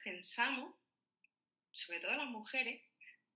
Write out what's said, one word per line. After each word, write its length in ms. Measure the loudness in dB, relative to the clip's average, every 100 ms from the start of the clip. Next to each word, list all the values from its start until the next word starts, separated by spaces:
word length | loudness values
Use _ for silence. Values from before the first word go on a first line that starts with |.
pensamos, 720 | -6 -4 -2 4 4 2 -4 -10 _ _ _ _ _ _ _ _ _
sobre 280 | 0 0 0
todo 160 | 2 2
las 120 | 0
mujeres, 540 | -4 0 0 0 -2 -12 _ -20 -20 _